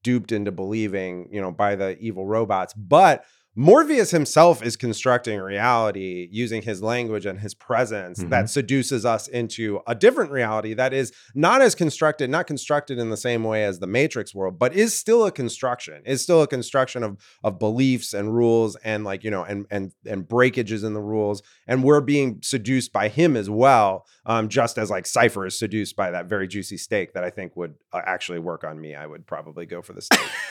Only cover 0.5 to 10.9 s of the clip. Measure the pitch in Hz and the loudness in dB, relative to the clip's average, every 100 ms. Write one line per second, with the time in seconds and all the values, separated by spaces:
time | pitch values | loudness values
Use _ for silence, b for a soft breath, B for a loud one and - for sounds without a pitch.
0.5 | 87 95 110 107 98 92 90 87 104 92 | -6 -6 -4 -4 -4 -6 -8 -10 -8 -6
1.5 | 82 104 98 98 90 110 95 95 110 107 | -2 -2 0 -4 -6 -8 -8 -4 -2 0
2.5 | 95 92 104 92 151 185 156 b b b | -2 -4 -8 2 6 8 4 b b b
3.5 | 107 147 269 302 285 190 170 143 151 170 | 2 8 8 8 4 4 2 2 6 8
4.5 | 147 117 - 120 107 127 123 120 104 95 | 6 0 -4 -4 -2 2 0 0 -6 -4
5.5 | 101 120 120 110 98 95 90 87 104 120 | -2 2 2 2 -2 -6 -8 -8 -6 -4
6.5 | 113 110 95 107 120 117 107 98 92 104 | -4 -6 -6 -4 -2 -4 -4 -6 -8 -12
7.5 | - - 117 120 107 90 92 87 120 110 | -12 -4 -2 -2 -4 -10 -10 -2 0 0
8.5 | 143 113 135 123 127 120 113 - 123 113 | -2 0 0 0 -2 0 -2 -2 -6 -6
9.5 | - 110 101 - 107 220 285 165 139 113 | -6 -6 -6 -6 2 4 4 0 -2 -2
10.5 | 110 107 110 131 | -2 -4 -2 -2